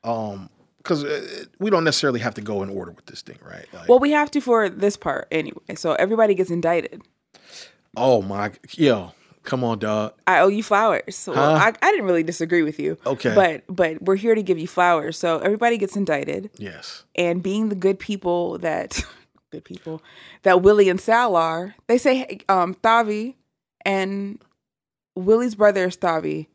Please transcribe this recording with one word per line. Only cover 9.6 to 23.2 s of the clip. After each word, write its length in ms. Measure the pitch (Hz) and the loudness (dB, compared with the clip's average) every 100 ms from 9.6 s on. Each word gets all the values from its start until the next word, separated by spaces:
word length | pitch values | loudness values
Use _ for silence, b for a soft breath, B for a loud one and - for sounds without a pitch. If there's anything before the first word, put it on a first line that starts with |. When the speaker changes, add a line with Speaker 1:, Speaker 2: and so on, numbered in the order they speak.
Speaker 1:
on, 140 | 120 110 | -2 -2
dog. 360 | 107 107 107 - - | -2 -2 -4 -4 2
Speaker 2:
I 140 | 180 | 4
owe 80 | 185 | 4
you 140 | 202 | 2
flowers. 540 | 214 202 220 160 - - | 0 0 2 0 -4 -12
So 180 | - | -6
Speaker 1:
Huh? 240 | 165 143 156 | 0 2 4
Speaker 2:
I, 80 | 208 220 | 2 2
I 80 | 359 | 0
didn't 160 | 403 202 | 0 0
really 160 | 175 | 0
disagree 400 | 165 175 165 175 | 0 -4 0 0
with 160 | 156 151 | 0 -2
you. 180 | 147 160 | -6 -4
Speaker 1:
Okay. 300 | - 135 247 | -4 -2 2
Speaker 2:
But, 300 | 214 180 156 - | 4 4 0 -10
but 320 | 185 170 160 | -2 -2 0
we're 140 | 180 190 | -2 0
here 180 | 226 | 2
to 80 | 220 | 0
give 160 | 190 170 | 0 -2
you 100 | 175 | -2
flowers. 500 | - 175 165 151 160 | 0 2 2 -2 -4
So 200 | 170 160 | -2 0
everybody 360 | 190 214 233 233 | 0 0 0 0
gets 200 | 196 208 | -2 -4
indicted. 540 | 196 147 143 - 208 - | -2 -2 -4 -8 -10 -14
Speaker 1:
Yes. 480 | 101 85 - - _ - | -14 -14 -18 -20 _ -2
Speaker 2:
And 260 | 175 175 | -2 -2
being 260 | 185 208 220 | -2 -2 -2
the 60 | |
good 240 | 202 190 196 | 0 -2 -2
people 600 | - 196 180 175 175 175 | -6 -6 -2 -2 -2 -6
that, 460 | 170 165 - - - B _ | -4 -4 -6 -10 -10 B _
<laughs> 240 | _ _ | _ _
good 140 | 180 | -20
people, 380 | _ 180 - 160 B B B B | _ -18 -14 -14 B B B B
that 200 | 196 180 | 4 6
Willie 260 | 185 208 190 | 8 8 6
and 120 | 185 | 4
Sal 360 | - 226 247 175 | 2 2 4 2
are, 380 | 165 160 185 - - | 2 -2 -8 -14 0
they 100 | 247 | 2
say, 180 | 277 262 | 2 0
hey, 220 | 254 - - | -2 -12 0
um, 260 | 190 175 185 | 2 2 0
Tavi 540 | 226 226 220 208 | 2 2 2 -2